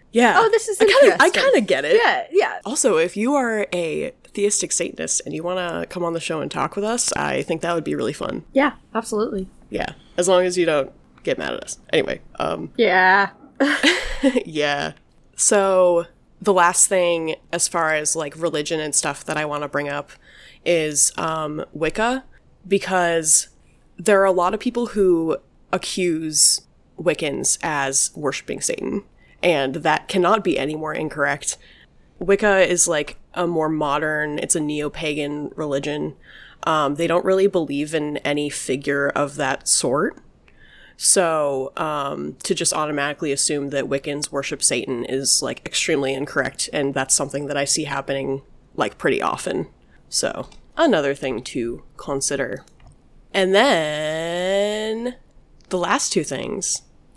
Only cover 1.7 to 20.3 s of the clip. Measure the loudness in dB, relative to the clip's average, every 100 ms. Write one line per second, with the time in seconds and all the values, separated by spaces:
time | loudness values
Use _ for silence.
1.7 | 2 4 4 4 2 0 0 0 -2 -6
2.7 | 0 2 4 2 0 0 2 0 -2 -2
3.7 | -4 -4 -4 -6 -10 _ -2 0 0 -2
4.7 | -4 -4 -6 -4 -4 -4 -6 -6 -4 -4
5.7 | -6 -6 -4 -4 -4 -4 -6 -6 -4 -4
6.7 | -4 -2 -2 -2 -2 -2 -2 -4 -4 -2
7.7 | -2 -2 -4 -4 -4 -6 -8 -2 0 0
8.7 | -2 _ -8 -4 -4 -4 -6 -10 -14 -10
9.7 | -6 -6 -10 -8 -2 4 4 4 2 2
10.7 | 2 -2 -8 _ -8 -4 -4 -4 -6 -10
11.7 | -16 -2 0 0 -4 -8 -6 -4 -4 -4
12.7 | 0 2 4 6 4 2 -4 -10 -2 0
13.7 | 2 2 0 -2 0 2 2 -2 -2 0
14.7 | -2 -4 -8 _ _ _ -2 4 4 6
15.7 | 6 6 4 0 _ _ -4 2 6 6
16.7 | 4 2 4 2 2 -2 -6 -6 -4 -2
17.7 | 0 0 0 -2 -4 -6 -4 -2 -2 -2
18.7 | -2 -2 -2 -2 -4 -6 -4 -4 -4 -4
19.7 | -4 -4 -6 -10 -16 -20